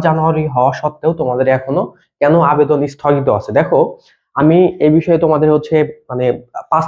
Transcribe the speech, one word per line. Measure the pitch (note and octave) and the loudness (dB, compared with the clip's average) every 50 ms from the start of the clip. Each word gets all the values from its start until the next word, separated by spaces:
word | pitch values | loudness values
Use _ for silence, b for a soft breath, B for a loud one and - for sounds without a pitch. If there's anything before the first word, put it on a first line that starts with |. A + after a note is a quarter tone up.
| E3 | 2
জানুয়ারি | D#3+ D#3 D#3+ D#3 E3 D#3 D#3+ D#3 D3+ | 0 0 0 0 0 0 -2 -4 -4
হওয়া | C3 B2 B2+ C3+ C3 | -2 0 0 0 -2
সত্ত্বেও | - - D3+ D3 - - D#3+ E3 | -2 -6 -8 -8 -4 -4 -4 -2
তোমাদের | E3 C#3+ B2+ B2 B2+ C3 C3 | -2 -4 -4 -2 0 0 0
এখনো | C3 B2+ - - C#3 F3 A#3 - b b b b b - | 0 0 -2 -4 -4 -4 -4 -6 b b b b b -2
কেন | C#3+ D3 D#3+ E3+ D#3 | 0 2 2 4 2
আবেদন | C#3+ D3+ D3 D3 C#3 D3+ C#3 C#3+ C3+ | 2 2 2 2 2 2 -2 -2 -4
স্থগিত | C#3 - - D3 D3 C#3 C3 B2+ | -6 -4 -2 0 0 0 2 0
আছে? | G#2+ G#2 - - | -2 -2 -2 -2
দেখো, | G#2+ C#3 D#3+ D#3+ E3 C#3 E3+ - - b b b b b b b - | 0 0 0 2 2 0 0 0 -4 b b b b b b b -4
আমি | C3+ D3 D#3 D#3+ F3+ F#3 - - - | 0 2 4 4 4 2 2 0 0
এই | D3 D3+ | 0 2
বিষয়ে | D3+ E3 D#3+ F3 E3+ D#3+ | 2 2 2 2 0 0
তোমাদের | E3 D#3+ D#3 D3 D#3 D#3 | 2 0 0 2 2 2
হচ্ছে, | D3+ D3+ D3+ - D#3+ D#3 D3+ D3 - - _ - | 2 0 0 0 0 0 0 -2 -6 -16 _ -10
মানে, | B2+ B2 B2+ B2 A2 - - _ - - - - | -6 -4 -2 -2 -2 -4 -8 _ -16 -16 -8 -4
পাঁচ | - D#3+ D#3+ | -2 -2 0